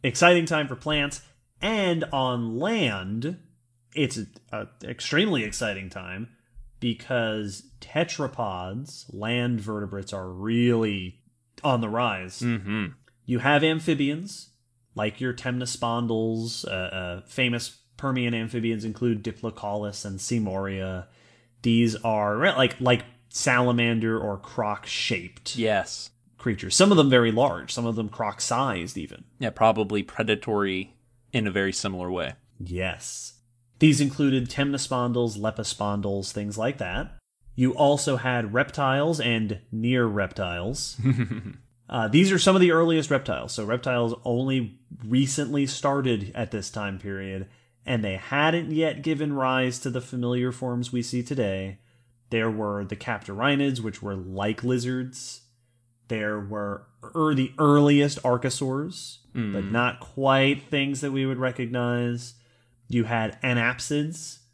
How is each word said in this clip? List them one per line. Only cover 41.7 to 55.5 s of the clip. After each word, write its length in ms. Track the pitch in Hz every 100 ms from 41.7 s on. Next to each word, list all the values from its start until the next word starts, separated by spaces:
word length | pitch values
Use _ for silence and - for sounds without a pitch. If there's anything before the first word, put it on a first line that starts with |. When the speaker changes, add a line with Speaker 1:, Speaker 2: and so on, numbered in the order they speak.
| _ _
Speaker 1:
Uh, 200 | 123 110
these 240 | 135 190
are 60 | 190
some 160 | 190 190
of 40 |
the 120 | 180
earliest 400 | 160 170 160 156
reptiles. 400 | 139 - 73 62
So 120 | -
reptiles 480 | 104 120 131 123 117 120
only 520 | 123 120 131 135 110 - _ - 107
recently 600 | 123 135 143 139 143 139
started 640 | - 143 139 131 113 98
at 160 | - 110
this 180 | 110 92
time 300 | - 101 95
period, 480 | 101 98 95 95 95 _ _ _ -
and 160 | 123
they 140 | 104 95
hadn't 560 | - 139 156 170 160
yet 300 | 156 160 143
given 300 | 147 151 147
rise 460 | 143 131 131 127 123
to 120 | 135
the 100 | 123
familiar 500 | 123 127 120 123 127
forms 420 | 123 127 120 120
we 80 | 123
see 220 | 120 123
today. 560 | 120 131 104 95 95 98 _ _ _ _ _
There 200 | 117 113
were 340 | 107 104 101
the 120 | 101 101
captorinids, 840 | - 107 - 101 131 139 139 127
which 240 | 110 101
were 140 | 101 98
like 480 | 92 95 104 110
lizards. 800 | 120 127 123 127 127 127 - - _